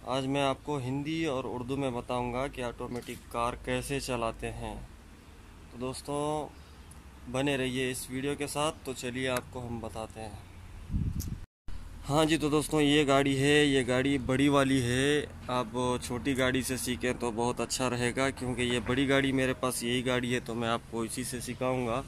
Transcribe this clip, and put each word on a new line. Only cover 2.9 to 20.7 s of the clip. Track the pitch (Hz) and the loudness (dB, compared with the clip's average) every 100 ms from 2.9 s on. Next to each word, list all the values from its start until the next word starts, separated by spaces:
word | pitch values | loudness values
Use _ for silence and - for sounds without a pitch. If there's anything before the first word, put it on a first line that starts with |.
| 120 117 120 - | -6 -6 -12 -6
कार | 120 120 120 - | 0 0 0 -2
कैसे | 127 123 139 | -2 -2 -4
चलाते | 127 123 113 113 117 | -2 -2 -2 -2 -8
हैं। | 113 113 104 - - - - - - - - - | -6 -8 -8 -12 -18 -20 -20 -20 -20 -20 -20 -16
तो | 120 | -8
दोस्तों, | 127 131 - 143 147 151 143 - - - - - - - - | -6 -6 -4 -2 0 -2 -4 -10 -20 -20 -18 -18 -18 -18 -6
बने | 123 143 139 | 0 2 2
रहिए | 131 127 127 | 0 0 -2
इस | 127 - | -2 -6
वीडियो | 127 139 143 | -4 -4 -4
के | 143 | -4
साथ। | 147 151 156 - | 0 0 -2 -8
तो | |
चलिए, | 127 127 123 131 | -6 -4 -2 0
आपको | 127 120 127 | 0 -2 -10
हम | 120 117 | -6 -6
बताते | 110 110 110 - | -6 -8 -10 -10
हैं। | 110 104 - - - - - - - - - - - _ - - - - | -12 -12 -16 -16 -14 -14 -4 0 0 -2 -6 -8 -12 _ -6 -6 -6 -12
हाँ | - 143 156 | 0 4 6
जी, | 156 | 4
तो | 147 | 4
दोस्तों, | 151 139 156 | 2 2 4
ये | 147 147 | 6 6
गाड़ी | 143 139 139 135 | 6 6 6 4
है, | 139 147 147 | 6 6 6
ये | 135 | 4
गाड़ी | 120 127 135 139 | 4 2 4 2
बड़ी | 123 131 143 | 2 4 6
वाली | 139 135 135 | 6 6 4
है। | 120 123 139 147 - - - | 4 2 4 2 0 -10 -4
आप | 123 117 120 123 123 | -2 -2 -2 0 0
छोटी | 123 123 117 | -2 -2 0
गाड़ी | 131 127 131 | 2 2 2
से | 120 127 | 0 -2
सीखें | 123 120 123 | -2 0 0
तो | 123 120 | 0 -2
बहुत | 107 120 123 | 0 0 0
अच्छा | 120 - 127 | -2 0 0
रहेगा, | 120 120 117 135 | 2 0 2 0
क्योंकि | 131 123 120 | 0 -4 0
ये | 123 120 | 2 0
बड़ी | 117 123 139 | 2 2 4
गाड़ी, | 139 139 | 4 4
मेरे | 135 131 131 | 2 2 0
पास | 131 120 | -2 -2
यही | 120 123 | 0 0
गाड़ी | 123 123 123 | 2 0 2
है, | 123 | -2
तो | 113 | -2
मैं | 117 117 | -2 0